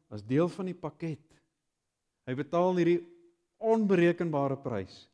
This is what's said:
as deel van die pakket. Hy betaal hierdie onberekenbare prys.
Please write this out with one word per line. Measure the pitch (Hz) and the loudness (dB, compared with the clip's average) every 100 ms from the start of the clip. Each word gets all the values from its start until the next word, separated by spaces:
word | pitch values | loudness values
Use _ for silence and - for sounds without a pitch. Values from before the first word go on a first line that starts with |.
| _ | _
as | 107 | -14
deel | 104 135 175 | -2 0 0
van | 185 185 | -4 -10
die | - | -8
pakket. | 151 - 165 147 _ _ _ _ _ _ _ _ _ _ | -12 -10 -10 -10 _ _ _ _ _ _ _ _ _ _
Hy | - 127 | -8 -8
betaal | 147 170 180 180 | -2 0 2 2
hierdie | 170 175 - - _ _ _ _ | 2 2 -2 -20 _ _ _ _
onberekenbare | 220 226 208 185 170 170 170 147 139 135 | 0 2 4 4 4 2 -2 0 0 -2
prys. | 131 107 95 - - | -4 -6 -6 -14 -20